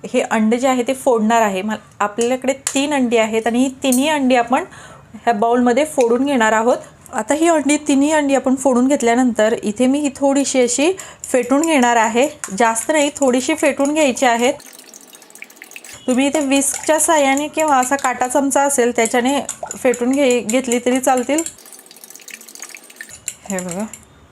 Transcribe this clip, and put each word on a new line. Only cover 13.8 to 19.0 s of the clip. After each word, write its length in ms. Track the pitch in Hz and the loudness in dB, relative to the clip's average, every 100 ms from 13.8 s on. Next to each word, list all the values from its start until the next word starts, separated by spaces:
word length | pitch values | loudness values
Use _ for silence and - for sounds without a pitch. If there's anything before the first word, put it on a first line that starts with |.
| 277 | -2
घ्यायची 320 | 302 294 233 262 | 2 0 2 0
आहेत. 280 | 233 240 285 - - - - - - - - - - - - - - - | 2 0 -2 -10 -20 -20 -20 -20 -20 -20 -20 -20 -20 -20 -20 -20 -12 -4
तुम्ही 200 | 247 277 | 0 0
इथे 120 | 311 | 0
विस्कच्या 600 | 277 277 269 - - 311 | 0 0 0 -4 0 0
साहाय्याने 480 | 311 320 277 269 302 | 2 2 2 0 -2
किंवा 300 | 302 311 269 | -2 2 2
असा 180 | 254 277 | 2 -2
काटा 320 | 269 247 254 | -2 -2 0
चमचा 340 | 285 277 277 | 0 0 2
असेल 300 | 285 277 240 | 0 2 0
त्याच्याने 440 | 240 | 0